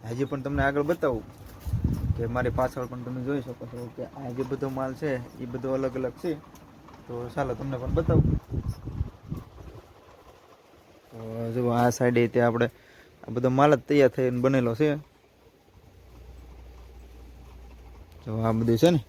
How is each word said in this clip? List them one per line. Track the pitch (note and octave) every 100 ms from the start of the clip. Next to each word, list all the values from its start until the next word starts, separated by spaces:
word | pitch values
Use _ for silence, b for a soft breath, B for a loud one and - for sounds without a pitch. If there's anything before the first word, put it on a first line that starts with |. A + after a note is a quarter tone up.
| A2+
હજી | A#2+ C#3
પણ | C#3
તમને | C3+ C#3+
આગળ | C#3 C#3+ D3
બતાવું | - D3 A#2 - - - - - - - - - -
કે | A#2 B2
મારી | B2 A#2+
પાછળ | B2+ - B2
પણ | B2 A#2+
તમે | B2+ B2
જોઈ | C#3+ B2
શકો | A#2+ A#2
છો | B2 A#2+ -
કે | - C#3
આ | C3 B2
જે | C3
બધો | C3+ C3+ C3
માલ | C3 B2
છે | D#3 B2+ A#2+ -
એ | B2
બધો | B2+ C3 C3
અલગ | C3+ C3
અલગ | B2+ -
છે. | F3+ D3+ - - - - - - -
તો | A#2+ A#2+
ચાલો | D3 C3+ A2+
તમને | C3+ B2+
પણ | B2+ D#3
બતાવું. | E3 E3+ - - - - - - - - - - - - - - - - - - - - - - _ - _ - _ - _
તો | A#2 A2+ A2+ A#2
જો | A#2 A#2+ A#2+
આ | A#2+ A#2
સાઈડે | B2 A#2+ A#2
તે | A#2+ A#2+
આપણે | A#2 A#2+ B B B B - -
આ | A#2
બધો | B2+ C3
માલ | D3 C#3
જ | -
તૈયાર | D3 C3 -
થઈને | B2+ B2
બનેલો | C3 C3+ A#2+ A2+
છે. | D3+ D3 D3 _ _ _ _ _ _ - - - - - - - - - - - - - - - - - - - - - - - - -
જો | - A2 A2+
આ | A2+
બધું | A#2 A2+
છે | E3
ને | D#3+